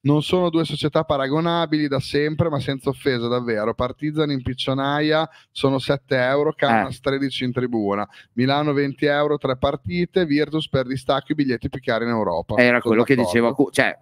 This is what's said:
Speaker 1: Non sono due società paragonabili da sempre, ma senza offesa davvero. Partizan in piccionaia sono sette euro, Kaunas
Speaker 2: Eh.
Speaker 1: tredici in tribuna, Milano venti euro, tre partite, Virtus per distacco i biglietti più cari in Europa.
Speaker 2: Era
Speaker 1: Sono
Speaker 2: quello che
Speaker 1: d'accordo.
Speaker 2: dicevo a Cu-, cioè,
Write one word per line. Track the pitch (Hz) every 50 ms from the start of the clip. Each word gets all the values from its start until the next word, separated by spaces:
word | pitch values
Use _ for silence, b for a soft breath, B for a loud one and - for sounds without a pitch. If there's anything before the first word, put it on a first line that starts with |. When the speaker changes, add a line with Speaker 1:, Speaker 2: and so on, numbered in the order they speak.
| -
Speaker 1:
Non | 139 147 151
sono | 147 - 185 185 180 175
due | 160 165 165
società | - 147 143 - 151 - 160 156
paragonabili | - 156 135 135 135 143 156 165 170 170 170 165 151 151 151 151
da | 143 139 135
sempre, | - - - 143 147 151 156 147 165 165
ma | 147 -
senza | - - 139 131 - 143
offesa | 131 - - 143 127 117 117 120
davvero. | 120 123 123 117 113 104 107 113 113
Partizan | - 123 123 - _ 151 151 151 156 156 147
in | 143 131
piccionaia | 123 131 127 131 - 135 131 135 135 139 143 147 151 151 156 156 160 160 b b b b
sono | _ - - 135 135 127
sette | - - 143 139 _ _ 139
euro, | 127 123 127 135 143 147 156 156
Kaunas | - 151 135 117 110 98 - -
Speaker 2:
Eh. | -
Speaker 1:
tredici | - 143 139 139 139 135 127 - 131
in | 127
tribuna, | 123 127 123 123 120 113 104 98 98 101 104 B B B B B _
Milano | 117 127 131 139 147 151 151
venti | 139 139 143 139 131 - 147
euro, | 143 143 143 147 151 147
tre | 143 - 131 131 127
partite, | - 139 147 - _ - 175 175 175 - _ 190 180
Virtus | 151 143 147 151 147 147 156 151 -
per | - 135 127
distacco | 123 135 131 - - 139 131 - -
i | 156
biglietti | 151 139 131 120 113 - 139
più | - 135
cari | - - 117 110 117
in | 120
Europa. | 117 113 104 95 85 82 87 - 107
Speaker 2:
Era | 117 123 123 120 120
Speaker 1:
Sono |
Speaker 2:
quello | 113 117 110 110
che | 120 - 135
Speaker 1:
d'accordo. | 120 120 90
Speaker 2:
dicevo | 90 120 117 117
a | -
Cu-, | - 139 -
cioè, | - - 123 101 - _